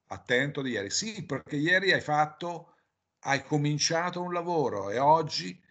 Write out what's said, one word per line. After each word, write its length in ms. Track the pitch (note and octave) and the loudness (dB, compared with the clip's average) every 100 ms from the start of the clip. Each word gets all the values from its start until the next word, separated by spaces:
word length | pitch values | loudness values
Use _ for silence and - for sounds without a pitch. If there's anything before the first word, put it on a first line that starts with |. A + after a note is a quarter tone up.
| _ | _
attento 540 | G2 - B2 C#3+ D3 | -14 0 2 2 -2
di 80 | C3+ | -4
ieri". 200 | A2 G2 | -4 -4
Sì, 340 | - G#3+ G#3 | -4 -4 -8
perché 320 | - C3+ - D3 | -6 -8 -4 -2
ieri 360 | D#3 F#3 G3 | 2 2 4
hai 80 | D3 | 2
fatto, 760 | D3+ D3+ D3+ - F3 E3+ - _ _ _ _ _ | 2 2 2 -2 -10 -10 -14 _ _ _ _ _
hai 220 | - C#3 | -2 -2
cominciato 800 | - D3+ D3 D3 - E3 F3 F3+ | 0 0 2 0 0 0 0 -4
un 100 | F3+ | -4
lavoro 580 | F3 E3+ E3+ B2 G2+ G2 | -4 0 0 0 -2 -2
e 80 | A2 | 2
oggi 600 | C#3+ D#3+ D3+ - F3+ - _ | 6 6 4 -4 -6 -10 _